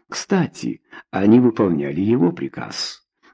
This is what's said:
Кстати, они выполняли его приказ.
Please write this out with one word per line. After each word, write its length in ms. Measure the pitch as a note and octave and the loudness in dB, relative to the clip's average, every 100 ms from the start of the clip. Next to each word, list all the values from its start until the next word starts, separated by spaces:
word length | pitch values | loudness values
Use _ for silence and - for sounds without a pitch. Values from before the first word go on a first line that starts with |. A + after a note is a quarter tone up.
| - | -16
Кстати, 720 | - - G3 D#3 - - - _ - - | -10 -2 0 -2 -4 -8 -10 _ -20 -8
они 300 | - G2+ A#2+ | 0 4 6
выполняли 600 | B2 A2+ G2+ D#2 C#2+ D2 | 6 2 0 0 -4 -2
его 320 | G2+ B2 F2 | 0 2 0
приказ. 760 | - C2+ - - - - - _ _ _ | -2 -10 -10 -12 -10 -10 -12 _ _ _